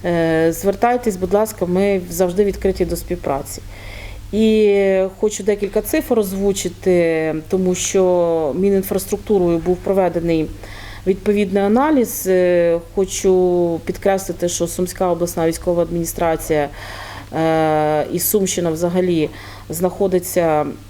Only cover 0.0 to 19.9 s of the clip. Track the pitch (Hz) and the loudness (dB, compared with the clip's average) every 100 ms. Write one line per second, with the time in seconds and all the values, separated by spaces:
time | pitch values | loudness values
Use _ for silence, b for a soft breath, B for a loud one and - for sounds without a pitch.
0 | 175 170 165 160 165 160 196 196 240 247 | 0 0 2 2 2 2 -2 2 2 2
1 | 233 185 180 202 220 - 180 180 202 196 | 0 -2 0 2 0 -2 0 2 2 0
2 | 175 170 180 175 202 190 190 185 170 170 | -2 -2 0 2 0 2 -2 0 -2 -2
3 | - 175 - 135 - - - B B B | -4 -4 -2 -4 -6 -12 -14 B B B
4 | B B - 202 220 220 208 202 196 190 | B B -6 2 4 6 4 4 4 2
5 | 190 190 214 - 202 202 196 214 208 311 | 0 0 -2 0 -2 0 0 -2 0 -2
6 | 311 226 196 190 202 196 180 170 190 175 | 2 0 0 0 0 0 -4 -2 2 4
7 | 165 160 160 156 151 185 185 180 - 196 | 4 2 0 -4 -2 0 0 0 0 2
8 | 185 180 170 165 156 139 196 196 190 196 | 4 4 2 2 0 0 2 2 0 -4
9 | - 202 - 202 175 170 170 175 - 196 | -2 -6 0 2 4 2 0 -2 0 2
10 | 180 170 170 160 151 - B B B B | 2 0 0 0 0 -6 B B B B
11 | 180 190 - 208 196 196 202 226 294 285 | -2 0 2 2 2 2 2 4 4 2
12 | 220 - 190 185 180 175 170 170 170 - | 0 -2 0 2 4 4 4 0 -2 -2
13 | 190 - 196 185 180 180 175 165 - 180 | -2 0 2 4 4 2 0 -2 -6 -2
14 | 196 190 196 175 175 - 170 - 180 - | 0 0 -4 -4 -4 -2 -4 -2 -6 -2
15 | 185 170 175 175 165 165 180 175 165 170 | -2 0 -2 0 0 0 -2 0 0 -2
16 | 165 - 170 160 - 156 143 B B B | -4 -2 0 0 0 -2 -2 B B B
17 | B B B 160 160 160 156 151 151 151 | B B B -2 2 2 2 2 2 0
18 | 139 170 - 214 185 - 170 160 175 185 | -2 -4 0 0 0 0 -2 0 0 0
19 | 185 165 151 B B B - 165 185 | 2 0 0 B B B -10 -4 -4